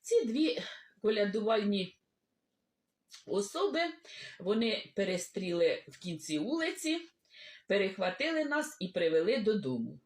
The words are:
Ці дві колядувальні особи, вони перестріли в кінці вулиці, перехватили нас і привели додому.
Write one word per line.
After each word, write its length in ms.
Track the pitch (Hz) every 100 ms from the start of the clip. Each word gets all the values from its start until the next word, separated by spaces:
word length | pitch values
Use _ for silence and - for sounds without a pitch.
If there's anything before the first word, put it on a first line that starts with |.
Ці 240 | - 466 254
дві 340 | 247 311 - - - - _
колядувальні 960 | 208 214 202 214 214 220 208 202 175 _ _ _ _ _ _ _ _ _ _ _ _ - -
особи, 540 | 190 202 330 403 320 339 - - - - -
вони 520 | 180 220 233 214 - -
перестріли 880 | 190 180 - - 180 170 165 - -
в 100 | -
кінці 420 | 180 160 - 151
вулиці, 640 | 202 330 330 349 320 330 - _ _ - - - -
перехватили 800 | 202 196 196 180 180 302 311 294
нас 320 | 294 294 -
і 80 | 185
привели 500 | 180 165 160 180 262
додому. 600 | 208 214 131 123 113 -